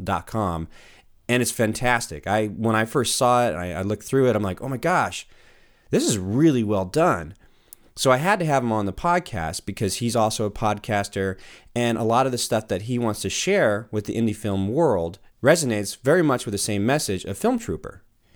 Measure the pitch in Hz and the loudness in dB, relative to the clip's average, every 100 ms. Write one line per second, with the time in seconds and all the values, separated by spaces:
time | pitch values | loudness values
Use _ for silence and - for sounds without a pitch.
0 | 95 85 - 113 98 82 80 - - - | -4 -4 -4 -4 -2 -2 -8 -14 -20 -20
1 | _ _ - 123 117 - 110 110 123 117 | _ _ -2 0 0 0 0 0 0 0
2 | - 76 87 107 110 - 113 110 110 139 | -2 -8 -2 0 -2 -2 0 2 0 0
3 | 117 - 123 123 120 82 90 82 98 107 | -2 2 2 4 2 -2 -4 -4 -4 -4
4 | - 135 127 104 101 90 135 127 165 175 | -2 2 4 2 0 -4 -6 -4 0 2
5 | 101 - - - - - _ _ - 165 | 0 -4 -14 -20 -20 -20 _ _ -2 0
6 | 311 110 92 117 160 127 104 101 92 147 | 2 0 0 4 4 4 2 0 0 2
7 | 175 98 78 98 - _ _ - _ - | 2 2 -4 -14 -20 _ _ -20 _ -2
8 | 135 127 175 202 160 139 120 110 98 95 | 2 4 4 2 2 2 2 0 -2 -2
9 | 175 175 - 92 80 - - 95 101 - | 0 0 -2 -6 -6 -6 -8 -4 -2 -2
10 | 120 113 110 - 107 - 110 104 - 104 | 0 2 2 0 -4 -2 -2 -2 -2 -2
11 | 101 98 95 92 - - - 123 120 117 | -2 -4 -4 -6 -14 -20 -8 -2 0 0
12 | 113 120 135 120 - 110 - 95 110 120 | 2 2 2 0 -2 -2 -2 -4 -2 -2
13 | 117 104 95 - - 196 127 104 117 107 | -2 -2 -4 -4 0 2 2 0 -2 -6
14 | 104 113 113 104 107 98 98 135 165 98 | -4 0 0 -2 -2 -2 0 2 2 2
15 | 85 87 - - 127 170 135 107 98 - | -2 -8 -20 0 4 4 4 0 -2 -2
16 | 127 180 156 123 - 101 - 104 107 147 | 2 4 4 2 -2 -4 -2 0 2 0
17 | - 92 - 98 220 254 - 78 - - | 0 -4 -6 -2 0 0 -4 -8 -8 -16
18 | _ _ _ | _ _ _